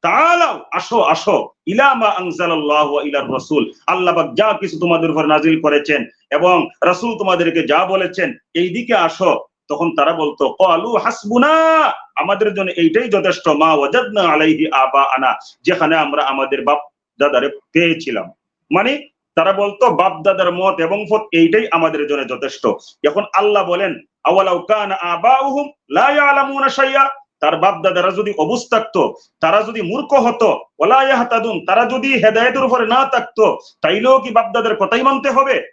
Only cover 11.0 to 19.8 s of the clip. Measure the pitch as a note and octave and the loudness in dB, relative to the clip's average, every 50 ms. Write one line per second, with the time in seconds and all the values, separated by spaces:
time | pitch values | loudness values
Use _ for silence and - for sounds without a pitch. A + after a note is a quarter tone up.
11 | - A3+ A#3+ - - G#3 A3 B3 B3+ D4 D#4 D#4+ D#4+ D#4+ D#4+ D#4+ D#4 A#3 - - | -2 -2 -6 -6 -8 -2 0 2 2 4 4 4 4 4 4 4 2 0 -2 -4
12 | - _ _ - D3+ F3 G3+ G3 A3 G#3 F#3+ F#3+ G3 F#3 E3+ E3+ E3+ D#3+ D#3+ A3 | -12 _ _ -6 -2 -2 0 0 0 -2 -2 -2 -6 -6 -2 0 0 2 2 2
13 | B3+ A#3+ F#3+ G3 D#3+ F#3 F3+ - - E3+ D3+ C#3+ D#3 D#3+ D#3+ D3 C#3 C#3 C3+ - | 0 2 0 0 0 0 -2 0 0 0 2 4 4 2 4 2 0 0 0 0
14 | B3 - G#3+ G#3 F#3+ E3+ D3+ D#3 D#3 D#3+ D#3 D3+ D3+ D#3 D3+ C3+ C3 C3 C3+ C#3 | -2 0 -2 0 2 2 2 2 2 2 2 0 0 -2 2 0 0 2 4 2
15 | C#3 C3+ C3 C3 C3+ B2+ A#2 - - - - _ _ - F#3 - E3 D#3 E3 D#3+ | 2 2 0 0 0 0 -2 -2 -8 -20 -20 _ _ -2 0 0 0 0 2 2
16 | D3+ C#3+ C#3 D3 C#3+ C3+ C3+ C3+ C3+ C3+ - C#3 - B2+ D3 D3 - - _ _ | 0 0 -2 -2 -2 -2 -2 -2 -2 -2 -4 -4 0 0 0 0 -2 -10 _ _
17 | _ _ _ _ C3+ D3 C#3+ B2 B2+ C#3+ C#3+ - _ _ _ D#3+ E3+ E3+ D#3+ D#3+ | _ _ _ _ 0 2 2 0 0 -2 -6 -8 _ _ _ 0 2 2 0 -2
18 | - C3+ A#2+ G#2 F#2 F2 - _ _ _ _ _ _ _ D3 F3+ G3+ A#3+ C#4 D4 | -6 -8 -6 -6 -8 -10 -16 _ _ _ _ _ _ _ 0 0 0 0 -2 -4
19 | - - _ _ _ _ _ - E3 F#3 G3 F#3+ G#3 G3+ G3+ - | -8 -14 _ _ _ _ _ 0 2 2 2 0 -2 -4 0 2